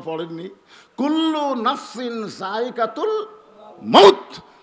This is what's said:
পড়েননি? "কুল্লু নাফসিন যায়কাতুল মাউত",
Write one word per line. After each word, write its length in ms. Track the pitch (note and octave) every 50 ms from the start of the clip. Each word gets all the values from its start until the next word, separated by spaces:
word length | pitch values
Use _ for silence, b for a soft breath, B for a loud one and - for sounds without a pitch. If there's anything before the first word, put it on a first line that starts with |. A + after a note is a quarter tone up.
| C3+
পড়েননি? 420 | D#3+ D#3+ D#3+ E3+ E3 E3 E3 F3+ G3 - - _ B B B B B B
"কুল্লু 580 | - C4+ D4+ D#4 D#4+ D#4+ D#4+ D#4 D4+ D4 C#4 C4
নাফসিন 600 | A#3+ G#3+ B3+ C#4+ - - - - A#3+ B3+ A#3 A#3 A3+ G#3+ E3 - -
যায়কাতুল 720 | F#3+ F#3+ G#3 A3+ A#3+ B3+ - A#3+ A3+ A3 - D4 F4+ G#4+ G#4+ G#4+ - - - - - - - - - - - - - A2+ -
মাউত", 300 | D#4 G4+ F#4+ - - - - - - - b b b